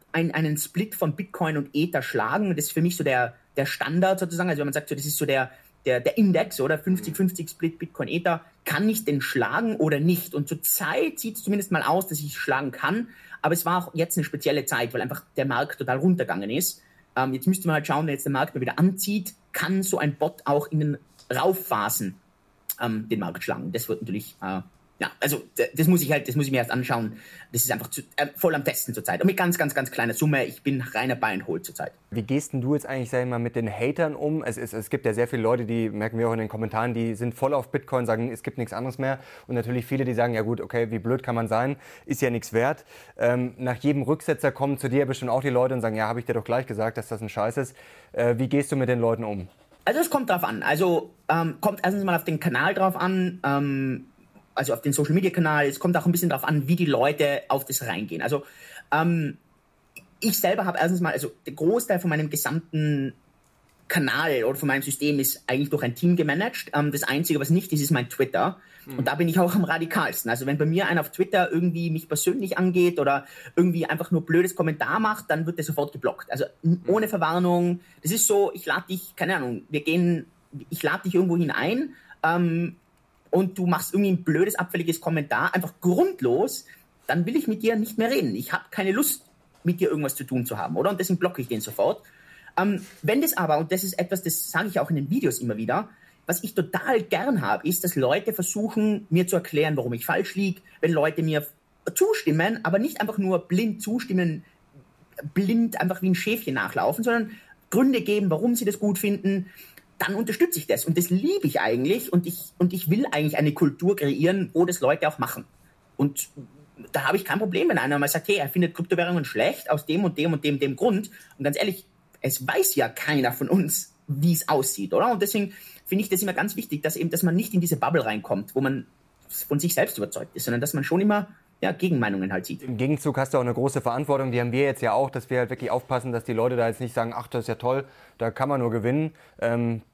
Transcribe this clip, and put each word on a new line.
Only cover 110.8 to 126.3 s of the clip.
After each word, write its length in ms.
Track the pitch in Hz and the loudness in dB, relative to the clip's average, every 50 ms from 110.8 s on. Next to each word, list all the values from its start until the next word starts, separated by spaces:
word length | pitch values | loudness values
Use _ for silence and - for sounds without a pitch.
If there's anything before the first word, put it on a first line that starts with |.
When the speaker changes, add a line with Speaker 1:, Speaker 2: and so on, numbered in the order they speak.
| - | 0
Speaker 1:
Und 120 | 165 156 | 0 2
das 140 | 175 175 175 | 2 2 2
liebe 360 | 180 190 233 330 392 403 - | 2 2 2 2 0 2 0
ich 140 | - - - | 0 0 0
eigentlich 520 | - 110 117 120 131 156 208 247 240 - - | 0 0 0 2 2 2 2 0 0 2 2
und 140 | 175 175 | 2 2
ich, 260 | 175 175 - - - - - | 0 -4 -8 -12 -16 -2 0
und 140 | 180 180 185 | 0 0 2
ich 180 | 180 - 151 | -2 0 2
will 160 | 185 220 277 - | 2 2 2 0
eigentlich 260 | - 147 151 151 151 | 0 0 0 0 2
eine 160 | - 151 147 147 | 2 2 2 4
Kultur 440 | - 175 143 139 - 170 185 202 | 4 2 2 2 2 2 2 2
kreieren, 540 | - 147 139 139 135 156 175 190 196 180 - - | 2 2 0 2 2 2 2 2 2 -2 0 2
wo 100 | 165 180 | 2 2
das 160 | 180 175 - | 2 2 2
Leute 280 | 131 131 151 165 160 156 | 2 2 2 4 2 0
auch 100 | - - | 0 -2
machen. 260 | 117 - - - - - _ _ _ _ _ _ _ _ _ | -4 -4 -4 -8 -12 -16 _ _ _ _ _ _ _ _ _
Und 320 | - 139 143 139 - - - - 143 131 - - - - _ _ - - - - | 0 0 0 0 -2 -8 -8 -12 -18 -20 -20 -20 -20 -20 _ _ -20 -16 -6 -4
da 140 | 147 131 | -2 0
habe 100 | 135 180 | 0 0
ich 80 | 180 - | 0 0
kein 140 | - 143 202 | -2 -2 0
Problem, 300 | 220 185 175 196 349 339 | 0 0 0 2 2 2
wenn 100 | 214 143 | 2 2
einer 200 | 120 139 143 143 | 2 2 2 2
mal 100 | 143 143 | 2 2
sagt, 200 | - 160 - - | 0 -2 0 0
hey, 80 | 202 | 0
er 120 | 190 143 151 | 0 0 0
findet 260 | - 180 175 170 - | 2 2 2 2 0
Kryptowährungen 500 | - 170 - 185 170 170 175 180 170 139 | -4 -2 0 2 2 2 2 0 0 -2
schlecht 460 | - - 104 123 185 277 - - - | -2 0 0 2 2 0 -2 -2 -2
aus 140 | 151 147 - | -2 -2 0
dem 200 | - 156 185 202 | 0 0 2 2
und 120 | 170 180 | 0 0
dem 160 | 147 151 170 160 | 0 0 0 0
und 120 | 143 - | 0 0
dem, 140 | 147 143 135 | 0 0 0
dem 180 | 143 139 127 | 0 -2 0
Grund. 340 | - 196 247 202 196 208 - - - - - - | 2 2 2 2 2 0 -4 -10 -18 -20 -20 -12
Und 80 | - 139 | -4 -2
ganz 140 | 143 143 - | -2 0 0
ehrlich, 280 | - 202 180 - - _ _ _ _ _ - _ - | 0 -2 -2 -4 -10 _ _ _ _ _ -14 _ -4
es 240 | 135 - - 131 | -4 -4 -2 -4
weiß 300 | 135 - - 381 - - | -2 0 2 2 2 2
ja 120 | 143 123 120 | 2 0 0
keiner 440 | - - - 151 151 143 127 120 123 | -2 -4 -2 0 2 2 2 2 0
von 180 | - 143 - | -2 0 2
uns, 440 | 180 196 170 156 - - - - _ _ _ | 2 2 2 2 -2 -4 -4 -8 _ _ _
wie 260 | - 143 139 151 175 170 | -6 -2 2 2 2 2
es 160 | 151 - - | 2 2 2
aussieht, 460 | 156 135 131 - - - 98 90 87 | 2 2 2 0 -2 -4 -4 0 2
oder? 180 | 117 196 247 240 | 2 4 4 2
Und 80 | 185 | 2
deswegen 320 | 202 196 - 214 202 196 - - - - - - _ | 0 0 2 0 0 -2 -4 -12 -20 -20 -20 -20 _
finde 180 | - 190 202 208 | -2 -2 0 0
ich 60 | - | 0
das 140 | 196 175 208 | 0 0 0
immer 100 | 190 | -2